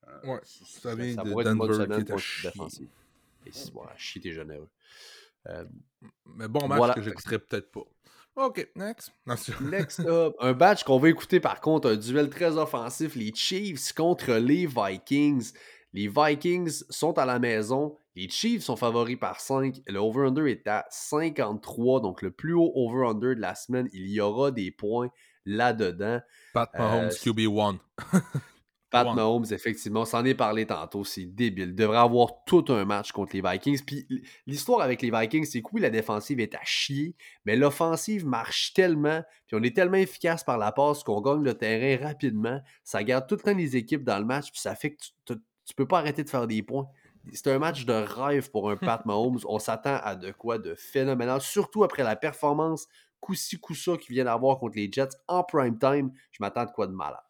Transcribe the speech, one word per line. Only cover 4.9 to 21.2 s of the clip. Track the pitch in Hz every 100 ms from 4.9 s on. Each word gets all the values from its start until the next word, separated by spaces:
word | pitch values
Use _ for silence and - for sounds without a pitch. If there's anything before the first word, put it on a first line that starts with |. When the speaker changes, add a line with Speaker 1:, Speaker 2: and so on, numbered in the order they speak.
| - - - - _ -
Speaker 1:
Euh, | 80 90 - - _ - _ _
Speaker 2:
Mais | 82 110
bon | 127 139
match | 139
Speaker 1:
voilà. | 120
Speaker 2:
que | 117
j'écouterais | 107 - - 110
peut-être | - 107 -
pas. | - - _ _ _ _ -
Ok, | 269 - - -
next. | 196 233 - _ -
Non, | 120
c'est | - 120
Speaker 1:
Next | 139 185 160 -
up, | 165 165 165 151
un | 127
match | 127 175 208 -
qu'on | 131
va | 156
écouter | 160 - 180
par | 147 98
contre, | - 160 139
un | 110
duel | 110 135 147
très | 139 170 156
offensif, | 151 135 113 - 156 135
les | 107 110
Chiefs | - 185 202 147 -
contre | - 165 170 - 113
les | 120 156 175
Vikings. | 120 101 95 - 139 147 143 113 - - - _
Les | 98 104
Vikings | 101 151 147 175 180 170 139 -
sont | - 151 170
à | 131
la | 123
maison, | 120 113 107 131 151 151 _ -
les | 95
Chiefs | - 220 233
sont | 151 117
favoris | 120 117 117 123
par | 98 92
cinq, | - 135 135 131 -
le | 98
over-under | 107 117 139 131 151
est | 107 -
à | 104 -
cinquante-trois, | - - 151